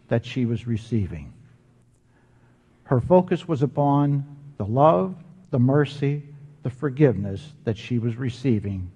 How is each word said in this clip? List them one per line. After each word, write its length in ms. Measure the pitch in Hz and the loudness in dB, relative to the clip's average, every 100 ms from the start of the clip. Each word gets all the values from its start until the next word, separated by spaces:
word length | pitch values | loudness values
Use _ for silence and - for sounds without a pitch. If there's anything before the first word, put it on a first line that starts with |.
| _ | _
that 180 | 117 - | -4 -2
she 200 | 131 117 | -4 -2
was 200 | 113 120 | -2 -4
receiving. 680 | 110 - 113 87 82 71 - - _ _ _ _ _ _ _ _ _ _ _ _ _ | -6 -2 -4 -2 -8 -14 -20 -20 _ _ _ _ _ _ _ _ _ _ _ _ _
Her 160 | - 127 | -2 0
focus 460 | - 180 180 180 - | 4 4 4 -2 -2
was 160 | 147 | -2
upon 760 | 135 - 143 139 143 143 139 - - - | 0 0 2 4 2 0 -4 -12 -16 -8
the 100 | 104 | -2
love, 480 | 123 156 175 190 185 - - - | 4 4 4 0 -6 -18 -20 -4
the 100 | 131 | 0
mercy, 640 | 123 143 139 - 139 147 143 - - - | 2 4 0 -2 -4 -4 -8 -20 -20 -12
the 80 | 127 | -10
forgiveness 840 | - 151 127 143 98 101 98 - - | -6 -6 2 2 2 -4 -8 -12 -8
that 140 | - 107 | -6 -6
she 200 | - 120 | -4 -4
was 180 | 117 113 | -2 -4
receiving 720 | 131 117 139 107 101 98 90 | -6 -4 0 0 -2 -8 -10